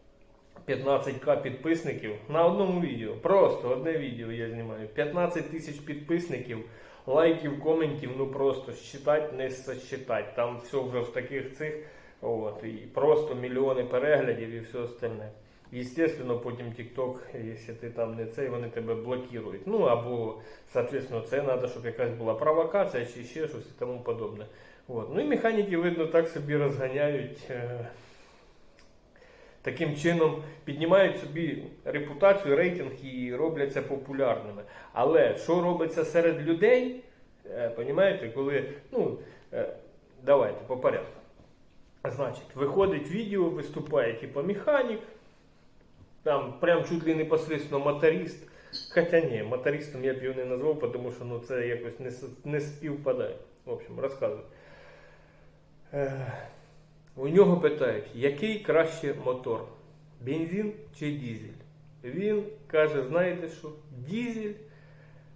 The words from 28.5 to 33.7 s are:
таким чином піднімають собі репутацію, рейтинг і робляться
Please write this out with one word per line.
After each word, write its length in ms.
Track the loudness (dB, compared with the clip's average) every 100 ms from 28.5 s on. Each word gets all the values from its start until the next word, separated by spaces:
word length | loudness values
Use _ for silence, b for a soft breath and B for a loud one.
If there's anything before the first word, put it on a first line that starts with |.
| B B B -20 -20 _ -20 B B B B
таким 340 | -6 -2 -2 2
чином 480 | 4 6 4 2 B B
піднімають 560 | -8 0 6 8 8 2
собі 440 | -6 -4 -2 -4 -8 -10 -6
репутацію, 720 | -4 -4 4 6 6 6 4
рейтинг 360 | 4 0 -6 -8
і 320 | -10 -6 -4 0
робляться 460 | 0 0 -2